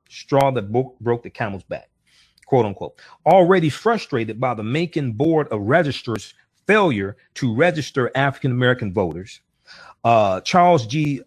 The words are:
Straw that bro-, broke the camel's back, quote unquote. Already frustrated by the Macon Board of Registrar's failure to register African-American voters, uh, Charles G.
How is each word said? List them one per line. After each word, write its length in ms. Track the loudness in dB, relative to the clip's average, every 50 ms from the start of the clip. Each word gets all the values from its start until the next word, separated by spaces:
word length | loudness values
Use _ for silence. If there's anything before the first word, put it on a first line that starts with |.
| _ _
Straw 440 | -20 -16 -6 -2 2 2 2 2
that 200 | 0 -2 -4 -2
bro-, 240 | -2 -2 -2 -4 -8 -8
broke 220 | -4 -4 -4 -4 -4
the 60 | -12
camel's 340 | -10 -8 -8 -8 -8 -10 -12
back, 260 | -12 -12 -12 -14 _ _ _ _ _ _ _ _ _ _ _ _
quote 180 | 0 2 2 2
unquote. 340 | 0 -4 -8 -12 -14 -14 _ -20 -20 -14 _ 2
Already 420 | 4 6 6 6 6 4 4 2 0
frustrated 720 | -2 -2 -2 -2 -2 -2 -4 -4 -4 -4 -4 -4 -6 -4
by 140 | -4 -4 -4
the 80 | -4
Macon 500 | -6 -4 -4 -4 -4 -4 -4 -6 -6 -4
Board 360 | -2 -2 0 0 2 0 0 -2
of 140 | -4 -4
Registrar's 720 | -2 0 2 2 2 0 -4 -6 -6 -8 -8 -8 -8 -14 _ _ _ _ _ _ -2
failure 500 | 2 2 4 4 2 0 -2 -4 -6 -10 _ _ _ -10
to 200 | -6 -4 -2 0
register 560 | 2 2 2 0 -2 -6 -6 -2 -2 -2 -2 0
African-American 800 | 0 -2 -2 -2 -4 -4 -4 0 2 2 2 2 0 -2 -4 -2
voters, 460 | -2 -2 -2 -4 -10 -14 -16 -20 -20 _ _ _ _ _ _ -20 -20 -20 -20 -12 _ 0
uh, 360 | 2 4 4 4 2 0 -4
Charles 440 | -4 0 2 4 6 6 4 2 0
G. 340 | -2 -4 -4 -2 -2 -4 -6 -8